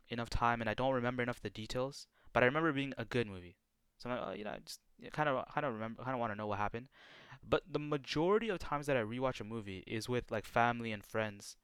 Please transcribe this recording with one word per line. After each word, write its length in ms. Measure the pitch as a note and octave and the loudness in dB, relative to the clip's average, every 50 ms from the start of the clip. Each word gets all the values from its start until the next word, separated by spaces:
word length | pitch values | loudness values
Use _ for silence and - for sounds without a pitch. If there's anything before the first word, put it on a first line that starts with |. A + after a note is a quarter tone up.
| - - | -10 -8
enough 200 | A#2 A#2 A#2 - | -6 -4 -4 0
time 300 | - - A#2+ A#2 A#2 A#2 | 0 4 4 4 4 4
and 80 | A2+ G#2+ | 2 0
I 40 | G#2+ | 0
don't 200 | - B2+ C3+ C3+ | 2 2 2 2
remember 280 | B2 A#2+ B2 B2+ B2 A#2+ | 2 2 2 0 0 0
enough 140 | A#2+ A#2+ - | -2 -2 -4
of 60 | - | -4
the 60 | G#2 | -8
details, 580 | - A2+ G#2+ - - B2+ B2+ C3+ C#3+ - - - _ _ - - - | -6 -6 -4 -4 -2 -2 -2 -2 -4 -10 -16 -18 _ _ -8 0 4
but 100 | A#2 B2 | 6 8
I 40 | B2 | 8
remember 220 | C#3+ D#3 E3 E3 | 6 6 4 4
it 40 | C#3 | 4
being 180 | C3+ C#3 C#3 B2+ - | 2 0 -2 -2 -6
a 80 | A#2 | -4
good 220 | - - B2 A#2 G#2 | 0 2 0 0 0
movie. 300 | G2 F#2 F2 F2 - _ _ _ _ _ _ _ _ - | -2 -10 -10 -14 -18 _ _ _ _ _ _ _ _ -10
So 120 | - A#2+ | -6 -4
I'm 80 | B2 A#2+ | -2 -2
like, 100 | - - | -2 -4
"Oh, 40 | F#2 | -4
you 100 | G#3 G#3 | -6 -6
know, 60 | - | -8
I 80 | - - | -8 -8
just, 200 | - - - - _ _ _ - - | -10 -12 -14 -16 _ _ _ -18 -16
I 40 | C#3+ | -8
kinda, 360 | - D3+ D3+ D3+ C3 B2 - - - | -2 0 0 2 2 0 -2 -2 -4
kinda 180 | D3 D3 C#3 | -2 -2 -2
remember, 320 | A2+ G#2+ A2 A2+ A2+ - B2+ | -2 -4 -4 -6 -6 -6 -6
kinda 140 | B2+ C3 B2 | -4 -2 -2
wanna 160 | A#2 A2 G2+ | 0 -2 -2
know 120 | G#2 G#2+ G#2+ | -2 -2 -2
what 100 | G2+ G2 | -2 0
happened." 300 | G#2 G2+ - A2+ B2+ - _ - - - - - - - - - - | 0 -2 -2 -4 -10 -10 _ -20 -20 -20 -20 -20 -20 -20 -20 -12 -4
But 200 | A2+ C3+ D3+ - - | 0 2 2 2 0
the 80 | C#3+ D3 | -4 -4
majority 680 | D3+ D3 D3+ C#3+ C3 - - D3+ E3 F3+ G#3 A3 A#3 A3 | -2 0 -2 -2 -2 -2 0 2 4 4 4 4 4 2
of 80 | F#3+ E3 | -2 -2
times 280 | - - D3 C#3+ D3 C#3+ | -2 -2 -4 -2 0 2
that 100 | C#3 B2 | 2 2
I 40 | A2 | 2
rewatch 360 | G#2 A#2 B2+ C3 C3 B2+ - | 0 0 0 0 0 0 -2
a 20 | G#2+ | -4
movie 400 | G#2 A2+ A#2 G2+ G2+ F#2+ F#2 - | -6 -6 -6 -6 -6 -8 -8 -6
is 240 | - A2+ A2 G#2 - | -4 -4 -2 -2 0
with, 220 | B2 B2 A#2 - | 0 0 0 0
like, 140 | A#2 A2 - | -2 -4 -2
family 460 | - - B2 A#2 A#2+ A#2+ A#2 A#2 A2+ | 2 4 4 6 4 4 0 -2 -4
and 120 | G#2+ G2+ - | -4 -6 -6
friends, 540 | - - A2 A2 G#2+ G2+ G2+ - - - _ | -4 -2 0 0 0 -2 -8 -12 -14 -16 _